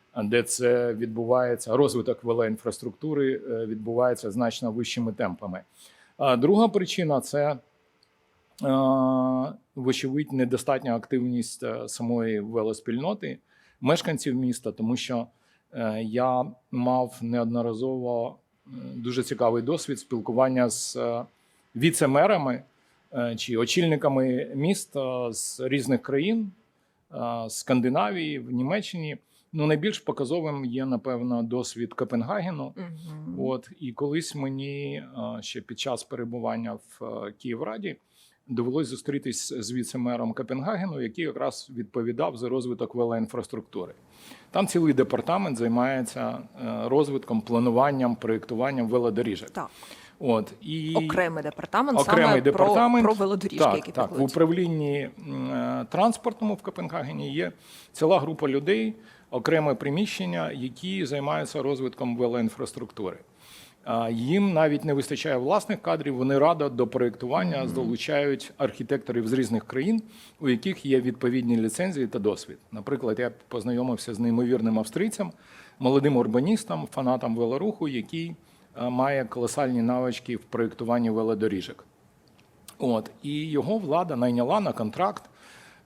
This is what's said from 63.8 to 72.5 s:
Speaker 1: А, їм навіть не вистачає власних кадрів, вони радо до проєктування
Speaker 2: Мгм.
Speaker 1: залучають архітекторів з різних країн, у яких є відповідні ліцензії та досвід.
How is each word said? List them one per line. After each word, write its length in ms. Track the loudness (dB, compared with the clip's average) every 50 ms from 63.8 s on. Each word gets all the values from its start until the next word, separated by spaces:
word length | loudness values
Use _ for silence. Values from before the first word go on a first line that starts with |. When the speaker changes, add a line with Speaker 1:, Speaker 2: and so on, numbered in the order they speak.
| -6 -4
Speaker 1:
А, 220 | -2 -2 0 -2
їм 420 | -2 -2 0 2 2 4 4 4 4
навіть 320 | 4 4 4 4 0 0
не 100 | 0 0
вистачає 420 | 0 0 -2 -4 -4 -2 -2 -2
власних 460 | 0 0 2 2 0 0 -2 -4 -4 -2
кадрів, 340 | -2 -2 -2 -2 -4 -2
вони 220 | 0 0 2 4 6
радо 300 | 6 6 6 4 0 -2
до 180 | 0 0 0
проєктування 720 | 0 2 2 0 0 0 -2 -4 -2 0 0 0 0 0 -2
Speaker 2:
Мгм. 100 | -2 -2
Speaker 1:
залучають 840 | -2 -2 -2 -2 -2 -2 -2 0 0 2 2 2 0 -2 -4 -10 -4 -2
архітекторів 680 | -2 -2 -2 -4 -4 -2 -2 -2 -2 -2 -2 -2 0 2
з 40 | 2
різних 320 | 2 2 2 0 -2 -2
країн, 380 | -4 -4 -2 0 0 0 0 -2 -6 -12 -20 -20 -20 -14 _
у 80 | 0 2
яких 380 | 2 2 0 -2 -4 -4 0
є 140 | 2 4 4
відповідні 560 | 4 2 -2 -2 0 0 0 2 2 2 2
ліцензії 500 | 2 2 0 0 -2 -2 -2 -2 -2 -4
та 120 | -2 -2 0
досвід. 400 | 0 0 0 -2 -6 -12